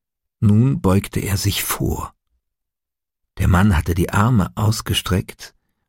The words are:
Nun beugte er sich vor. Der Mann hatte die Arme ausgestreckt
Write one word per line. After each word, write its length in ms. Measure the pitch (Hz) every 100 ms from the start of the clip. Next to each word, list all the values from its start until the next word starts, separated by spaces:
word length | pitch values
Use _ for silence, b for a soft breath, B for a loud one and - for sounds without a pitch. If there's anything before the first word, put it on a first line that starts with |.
| _ _ _ _
Nun 400 | 110 107 131 -
beugte 380 | 95 98 - -
er 180 | 98 95
sich 280 | 101 -
vor. 500 | - - - - - - _ _ _ _ _ _ _ _ _ _ _ -
Der 100 | -
Mann 280 | 87 104 78
hatte 180 | 82
die 160 | 85 82
Arme 420 | 95 110 120 85
ausgestreckt 1000 | - 107 - - 95 - 92 - - - _ _ _